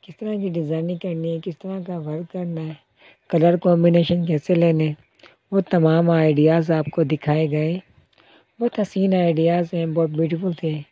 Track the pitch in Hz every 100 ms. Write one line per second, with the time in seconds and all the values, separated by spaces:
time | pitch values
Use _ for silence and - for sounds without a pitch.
0 | - 165 214 214 196 170 151 160 170 175
1 | 185 165 165 165 160 156 190 190 180 175
2 | 151 156 170 185 175 165 160 151 _ _
3 | - _ _ 170 165 175 180 170 170 170
4 | 170 175 170 151 - 180 170 160 156 151
5 | _ _ - _ _ 196 185 180 160 160
6 | 170 165 156 147 151 165 160 160 151 -
7 | 151 147 - 151 160 151 156 180 - _
8 | _ _ _ _ _ _ 233 - 202 -
9 | 190 185 175 160 165 175 170 175 165 156
10 | 160 151 165 165 185 165 165 156 147